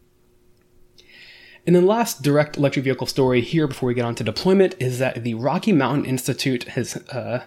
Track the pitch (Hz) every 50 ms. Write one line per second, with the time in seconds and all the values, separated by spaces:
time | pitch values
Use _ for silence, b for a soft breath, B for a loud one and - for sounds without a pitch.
0 | _ _ _ _ _ _ _ _ _ _ _ _ _ _ _ _ _ _ _ B
1 | B B B B B B B B B B B B B - 175 180 175 185 214 233
2 | 233 226 - - 131 147 143 147 151 147 - - 143 139 - 147 127 135 131 127
3 | 131 - - - 135 127 127 123 117 - - 165 156 139 127 - - 123 120 123
4 | 120 117 117 - 117 110 107 - - 180 190 196 190 180 - - 123 127 127 120
5 | 131 127 - 123 113 120 113 110 117 143 139 190 - 226 202 147 131 117 135 143
6 | - - 131 127 - - 127 - - 139 131 120 - - - 135 117 - - -
7 | - - - 127 107 110 113 127 -